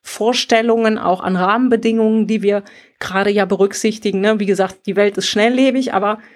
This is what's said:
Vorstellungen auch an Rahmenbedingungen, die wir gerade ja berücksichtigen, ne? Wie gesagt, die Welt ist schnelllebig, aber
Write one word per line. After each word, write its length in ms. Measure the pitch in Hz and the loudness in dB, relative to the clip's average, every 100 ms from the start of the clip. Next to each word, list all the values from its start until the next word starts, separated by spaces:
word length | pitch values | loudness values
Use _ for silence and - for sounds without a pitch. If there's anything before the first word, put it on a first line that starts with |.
Vorstellungen 960 | - - 214 160 - 226 233 226 220 220 | -14 -4 -2 -2 0 2 2 2 0 0
auch 220 | 175 180 | -2 -2
an 160 | - 185 | -2 0
Rahmenbedingungen, 920 | 185 226 254 226 226 226 220 220 214 | 0 2 2 2 0 2 2 2 0
die 140 | 220 | 0
wir 220 | 202 202 202 - - - | 0 -2 -4 -20 -20 -14
gerade 320 | - 190 202 | -6 -2 0
ja 120 | 208 | 0
berücksichtigen, 760 | 190 190 196 - 220 214 208 196 | 0 2 0 0 -4 -2 -4 0
ne? 180 | 202 220 | 0 0
Wie 60 | 202 | 0
gesagt, 400 | 190 185 - - | 0 -2 -4 -6
die 100 | 190 | 0
Welt 220 | 208 202 | 0 0
ist 100 | - | -2
schnelllebig, 680 | 208 226 254 262 254 262 | 0 2 2 2 2 0
aber 260 | 196 202 220 - | -2 -2 -4 -10